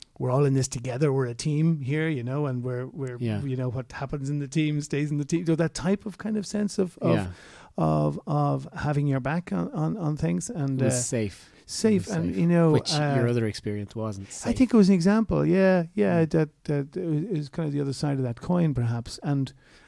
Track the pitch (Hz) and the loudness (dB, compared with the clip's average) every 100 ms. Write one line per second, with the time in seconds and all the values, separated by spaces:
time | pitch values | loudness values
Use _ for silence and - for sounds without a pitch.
0 | - - 127 127 143 135 127 127 117 123 | -20 -6 0 2 4 2 0 -4 -6 -2
1 | 151 135 127 117 151 147 160 160 131 151 | 0 0 -2 -4 -2 2 2 0 -2 -2
2 | 160 143 120 139 147 123 123 123 127 - | -2 -2 -4 -2 -2 -2 -4 -6 -6 -8
3 | 131 123 120 104 139 127 127 123 123 - | -8 -4 -4 -2 -4 -4 -4 -4 -8 -10
4 | 135 147 135 147 139 151 151 151 143 143 | -8 -6 -4 -4 -2 0 0 0 -2 -4
5 | 147 147 143 165 165 160 165 - 147 202 | -2 -2 -2 -2 0 0 0 0 -2 -2
6 | 214 - 208 214 185 208 208 - 185 - | -2 -8 -4 -4 -4 -2 -2 0 -2 0
7 | 170 165 92 90 - - - - - 156 | 2 2 0 -8 -16 -20 -12 -2 2 2
8 | 151 143 - 147 143 139 139 - 143 143 | 2 -2 -2 0 0 0 -4 -6 -2 0
9 | 143 135 127 165 175 190 175 269 156 165 | 2 0 0 -4 -2 -4 -4 -2 -2 -2
10 | 156 151 160 175 175 240 139 131 131 127 | -4 -2 -2 -2 -4 -4 -2 0 2 0
11 | 120 123 104 - - - - - 220 196 | -2 -2 -2 -6 -18 -20 -12 -2 2 2
12 | - 175 170 190 170 170 165 151 - 151 | 2 -2 -2 0 4 6 6 4 2 0
13 | 147 135 117 120 110 - 110 104 101 113 | 2 2 2 2 0 -4 -6 -6 -6 -6
14 | 110 98 98 - - 240 254 233 190 190 | -6 -6 -12 -8 -4 2 4 8 8 6
15 | 175 214 220 156 151 185 190 185 170 208 | 4 2 2 0 2 4 4 4 0 0
16 | 202 170 160 160 151 - - 143 143 185 | 2 2 2 2 0 -4 -4 -4 -4 -6
17 | 175 151 196 165 143 - 156 143 139 131 | -2 -2 -2 -4 -4 -6 -4 -2 -4 -2
18 | 147 139 127 117 - 180 165 123 120 117 | -2 -2 -2 -6 -2 2 2 2 0 -2
19 | 117 - 160 143 131 - _ - | -6 -8 -2 -2 -2 -6 _ -20